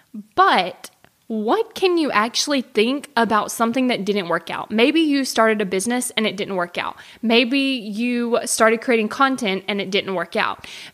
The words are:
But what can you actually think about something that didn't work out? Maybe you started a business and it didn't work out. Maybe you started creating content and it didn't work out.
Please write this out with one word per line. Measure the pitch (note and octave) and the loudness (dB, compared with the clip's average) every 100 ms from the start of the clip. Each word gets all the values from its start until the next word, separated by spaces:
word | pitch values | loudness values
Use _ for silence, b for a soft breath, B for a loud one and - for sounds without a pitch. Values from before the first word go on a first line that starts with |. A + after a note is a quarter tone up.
| b G#3+ - - | b -16 -4 2
But | F#4+ A#3+ F3+ - - _ _ _ - | 4 4 2 -4 -18 _ _ _ -8
what | A3 G#3+ F#4+ A4 | -4 0 0 -2
can | - F#4+ F4 | 0 0 2
you | C#4+ | 2
actually | G#3 A3+ - - C#4 | 0 0 -2 0 -2
think | - - A3+ C#4 - - | 0 2 2 0 -2 0
about | G#3+ G#3+ - | 2 2 0
something | - A#3 C4 B3+ | -2 0 2 0
that | G#3+ | 0
didn't | G3 G3+ E3+ | -2 -2 -2
work | E3 - | -4 -4
out? | - - | -10 -4
Maybe | G#3+ B3+ D#4 | 2 4 4
you | D#4 C#4 | 2 0
started | B3+ - A3 G#3+ | 0 2 2 2
a | |
business | G3 F#3+ G#3+ B3 B3+ - | -2 -2 -2 -4 -4 -4
and | G#3+ | -4
it | F#3 | -4
didn't | F#3+ | -4
work | F#3+ F3 - | -4 -4 -6
out. | E2 B B B | -8 B B B
Maybe | A3+ A#3 B3 C#4 | 2 4 4 2
you | C4+ C4 G#3+ G#3 A#3+ A#3+ A#3 A#3 | 0 -2 -6 -4 -2 -2 0 -2
started | - - A3 A3+ | -2 2 2 2
creating | B3 A#3 G#3+ | 2 0 0
content | - C4+ C4 G#3+ F#3+ - | 0 0 0 -2 -2 -2
and | G3+ | -4
it | F#3+ | -2
didn't | F#3+ F#3 | -2 -2
work | F3+ E3+ G#3+ | -4 -4 -2
out. | B2 - B B B | -2 -4 B B B